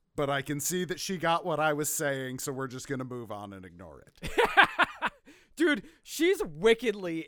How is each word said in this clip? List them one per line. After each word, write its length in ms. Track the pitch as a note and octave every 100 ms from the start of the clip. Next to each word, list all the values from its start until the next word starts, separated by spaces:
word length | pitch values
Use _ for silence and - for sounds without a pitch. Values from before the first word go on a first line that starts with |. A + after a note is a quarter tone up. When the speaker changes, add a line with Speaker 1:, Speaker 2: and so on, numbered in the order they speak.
| _ -
Speaker 1:
But 120 | C#3
I 140 | C#3
can 160 | C#3 C#3+
see 260 | - F3+ F3
that 120 | E3+
she 180 | - F#3
got 300 | E3 E3 F3+
what 140 | D3+
I 120 | D#3
was 200 | D3 D3+
saying, 460 | - D3 C3+ C3 B2+
so 100 | D3
we're 160 | C3 C3
just 220 | B2+ -
gonna 160 | C3
move 260 | C3 B2 A2
on 220 | G#2 G#2
and 120 | G2
ignore 360 | F#2 F2 F2 C#2 - -
it. 100 | - -
Speaker 2:
<laughs> 760 | A#4+ - - - - - - - - - _
Dude, 300 | - E4 C#4 - -
she's 400 | - - E4+ F#4+
wickedly 800 | A#3+ D3+ G#3+ A3+ A#3+ G3+ F3+ E3